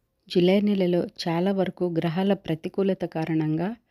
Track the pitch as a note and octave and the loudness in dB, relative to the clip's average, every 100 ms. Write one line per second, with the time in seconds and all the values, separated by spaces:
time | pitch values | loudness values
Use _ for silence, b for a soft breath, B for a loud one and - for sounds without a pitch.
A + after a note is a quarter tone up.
0 | _ _ _ F#3+ F3 G3+ G3+ G3 F3+ F3 | _ _ _ 2 4 4 2 2 2 0
1 | - - F3 E3 F#3 G3 F3+ - F3+ E3 | -2 -6 -4 0 0 0 -2 -2 -2 0
2 | E3+ E3 G3 G3 - D#3+ F#3+ - G3 F#3 | -2 0 0 0 -2 -6 -4 -2 -2 -2
3 | E3+ D#3+ D#3+ D#3 D#3 D#3 F3+ A#3+ _ | -4 -4 -2 0 0 -2 -4 -8 _